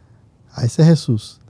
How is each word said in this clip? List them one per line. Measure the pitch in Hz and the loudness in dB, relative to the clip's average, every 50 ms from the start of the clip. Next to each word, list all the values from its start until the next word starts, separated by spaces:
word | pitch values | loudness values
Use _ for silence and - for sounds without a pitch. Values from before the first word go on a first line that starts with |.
| _ _ _ _ _ _ _ _ _ _ - | _ _ _ _ _ _ _ _ _ _ -10
a | - 120 | -6 -6
ese | 120 - - 160 | -4 0 2 4
Jesús | 165 165 - - - 120 107 - - - _ _ | 4 4 2 0 -2 -4 -4 -6 -10 -20 _ _